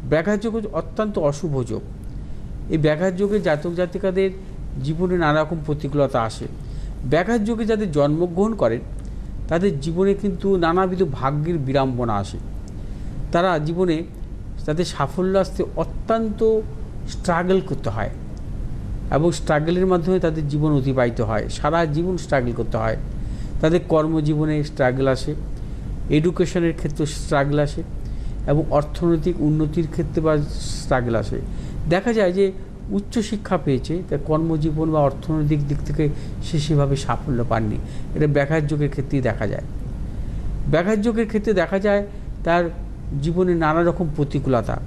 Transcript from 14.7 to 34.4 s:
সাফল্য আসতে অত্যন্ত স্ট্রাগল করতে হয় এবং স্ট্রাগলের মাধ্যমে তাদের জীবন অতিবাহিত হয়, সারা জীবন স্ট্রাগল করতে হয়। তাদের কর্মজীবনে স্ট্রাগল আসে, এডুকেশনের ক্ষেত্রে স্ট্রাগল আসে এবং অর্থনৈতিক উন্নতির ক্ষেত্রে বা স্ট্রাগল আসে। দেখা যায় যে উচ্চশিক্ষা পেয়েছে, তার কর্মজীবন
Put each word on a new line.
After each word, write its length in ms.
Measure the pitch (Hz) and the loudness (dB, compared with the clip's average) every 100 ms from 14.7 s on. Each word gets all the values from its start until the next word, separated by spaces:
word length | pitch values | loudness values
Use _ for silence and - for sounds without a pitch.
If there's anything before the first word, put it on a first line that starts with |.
| 151 170 | -2 -2
সাফল্য 480 | - 139 - 185 190 | -2 -4 0 2 2
আসতে 240 | 185 - 175 - | 0 -2 -4 -2
অত্যন্ত 560 | 160 - - 226 226 208 220 220 220 - - - - | -4 -4 -2 0 0 0 2 2 -2 -8 -8 -8 -8
স্ট্রাগল 460 | - - 170 180 190 - | -4 0 0 2 2 2
করতে 200 | 139 - | -4 -4
হয় 220 | 104 104 - - - - - - - - - - 135 | -2 -4 -4 -8 -8 -8 -6 -4 -4 -6 -6 0 2
এবং 140 | 170 | 2
স্ট্রাগলের 560 | 170 - 156 156 180 190 | 0 0 2 2 2 4
মাধ্যমে 280 | 180 160 185 | 4 4 2
তাদের 240 | 170 160 147 | 2 0 -2
জীবন 240 | 147 156 147 | 2 4 4
অতিবাহিত 400 | 131 131 120 117 | 4 2 2 2
হয়, 240 | 110 107 113 | 0 0 -2
সারা 300 | - 147 165 165 | -2 0 2 2
জীবন 300 | 147 175 180 | 0 0 -2
স্ট্রাগল 340 | - 139 120 117 | 0 0 2 -2
করতে 180 | 117 110 | -2 0
হয়। 200 | 113 - - - - - - - | 0 -2 -4 -4 -4 -4 -4 2
তাদের 200 | 160 170 - | 4 4 4
কর্মজীবনে 640 | 160 156 160 151 151 156 151 | 2 4 2 2 2 2 0
স্ট্রাগল 440 | 147 - 131 131 135 | -2 2 2 4 2
আসে, 240 | 131 - 117 - - - - - - - | 2 0 -4 -4 -6 -6 -6 -6 -4 2
এডুকেশনের 640 | 147 165 165 180 180 170 160 | 4 4 2 0 2 0 0
ক্ষেত্রে 260 | 151 147 147 | -4 -2 -2
স্ট্রাগল 520 | - - 151 139 147 | -2 0 2 2 2
আসে 220 | 147 - 165 - - - - - - | 0 -2 -6 -6 -6 -4 -4 -4 2
এবং 160 | 147 156 | 2 4
অর্থনৈতিক 680 | 139 147 - 170 165 151 170 151 | 2 0 0 2 2 2 0 2
উন্নতির 400 | 151 151 160 156 | 2 2 0 -2
ক্ষেত্রে 260 | - 160 - | -2 -2 0
বা 120 | 156 151 143 - - - | 2 2 0 -4 -4 -4
স্ট্রাগল 360 | - 135 120 113 | 0 0 2 0
আসে। 240 | 104 - - - - - - | 0 -4 -4 -6 -6 -4 0
দেখা 220 | 175 226 | 0 2
যায় 200 | 226 190 | 2 2
যে 120 | 180 196 190 - - - 196 | 4 2 0 -10 -12 -4 -4
উচ্চশিক্ষা 600 | 202 - 220 208 - 185 - | -2 -2 -2 -4 -2 -2 0
পেয়েছে, 280 | 131 - 165 185 | -2 -2 -4 -2
তার 120 | 143 147 | -4 0
কর্মজীবন 580 | 156 | 0